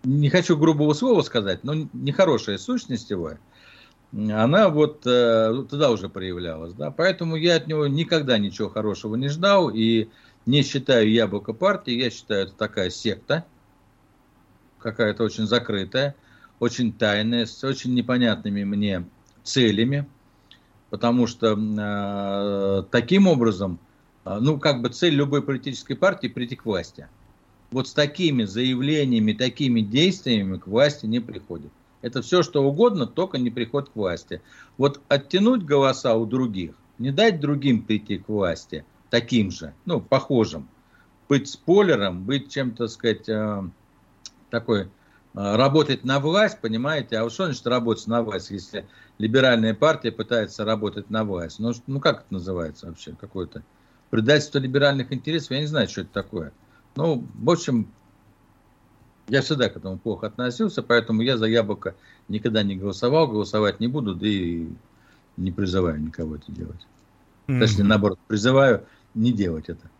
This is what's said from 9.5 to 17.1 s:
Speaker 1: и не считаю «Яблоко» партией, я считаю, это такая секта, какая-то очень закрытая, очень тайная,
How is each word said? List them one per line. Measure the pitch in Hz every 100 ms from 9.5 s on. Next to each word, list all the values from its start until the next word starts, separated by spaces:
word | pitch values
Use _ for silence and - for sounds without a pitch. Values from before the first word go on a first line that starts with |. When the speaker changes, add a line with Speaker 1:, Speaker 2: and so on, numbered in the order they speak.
| 202 151
Speaker 1:
и | 110 113 113 107 _ _ _ -
не | 143
считаю | 139 139 131 123 107
«Яблоко» | 113 104 101 -
партией, | 110 190 190 - 120
я | 123
считаю, | - - 104 92
это | -
такая | 107 - 92
секта, | - 110 - - 156 170 _ _ _ _ _ _ _ _ _ _ _ _ _
какая-то | 117 110 110 104
очень | 110 - 107
закрытая, | 117 113 101 95 131 143 - _ _ - _
очень | 120 - 117
тайная, | - 107